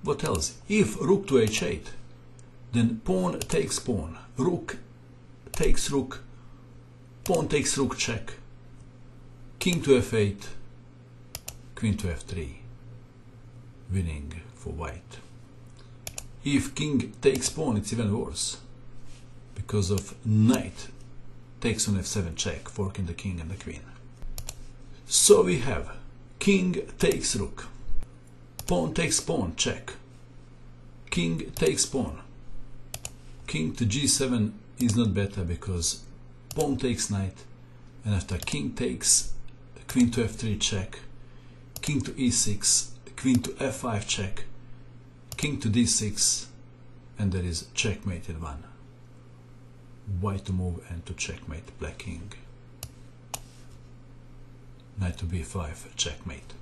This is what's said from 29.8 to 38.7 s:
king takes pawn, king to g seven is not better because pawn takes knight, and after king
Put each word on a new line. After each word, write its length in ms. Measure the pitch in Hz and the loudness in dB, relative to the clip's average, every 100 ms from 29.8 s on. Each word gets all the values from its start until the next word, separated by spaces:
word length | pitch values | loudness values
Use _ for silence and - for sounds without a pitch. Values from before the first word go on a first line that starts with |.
| - - - - - - - - - - - - - | -8 -12 -16 -20 -18 -18 -18 -18 -18 -18 -18 -18 -4
king 400 | - 170 165 - | 0 2 0 -4
takes 340 | - - - - | 2 4 4 0
pawn, 320 | - - - - - - - - - - - - - - - - | 0 -2 -4 -12 -14 -6 -6 -6 -8 -10 -10 -12 -14 -16 -14 -6
king 300 | 156 160 - | -2 -2 2
to 100 | 113 | 2
g 220 | 120 139 | 2 2
seven 500 | - 131 120 104 - - - | 2 4 4 2 -2 -16 0
is 160 | 120 110 | 4 6
not 180 | 110 | 4
better 300 | 92 101 - | 4 0 -2
because 600 | 85 85 - 87 80 - - - - - - - | -2 -2 -2 -2 -2 -2 -8 -16 -18 -20 -8 0
pawn 200 | 151 135 | 2 2
takes 360 | 131 113 - | 0 0 0
knight, 320 | 101 95 - - - - - - - | 0 -2 -6 -16 -18 -18 -20 -18 -8
and 120 | 107 98 | 0 0
after 220 | - 87 | 0 -4
king 360 | - - - | -2 -2 -2